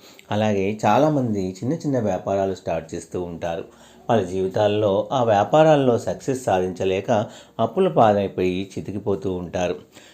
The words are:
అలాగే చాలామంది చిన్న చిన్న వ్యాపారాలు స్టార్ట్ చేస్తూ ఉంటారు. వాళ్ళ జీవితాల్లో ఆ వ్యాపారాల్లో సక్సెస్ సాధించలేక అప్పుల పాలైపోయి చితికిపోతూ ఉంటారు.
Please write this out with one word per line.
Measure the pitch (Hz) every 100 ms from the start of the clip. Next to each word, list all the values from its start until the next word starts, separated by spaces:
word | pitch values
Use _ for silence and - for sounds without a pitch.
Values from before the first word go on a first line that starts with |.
| - - -
అలాగే | 104 107 98 95 107 110
చాలామంది | 117 151 147 123 101 92
చిన్న | 92 117
చిన్న | 165 156 127
వ్యాపారాలు | 104 90 104 98 95 92
స్టార్ట్ | - 82 80 85
చేస్తూ | - 95
ఉంటారు. | 87 85 87 85 - - - - -
వాళ్ళ | 113
జీవితాల్లో | 90 95 95 107 104 104 107 98 110
ఆ | 139
వ్యాపారాల్లో | 117 101 107 156 160 147 131 113
సక్సెస్ | - - - 127
సాధించలేక | - 95 92 90 95 95 104 107 113 - - -
అప్పుల | - 185 185
పాలైపోయి | 156 113 101 98 - 92 90 98 -
చితికిపోతూ | 85 101 104 98 98
ఉంటారు. | 90 87 90 90 - - - -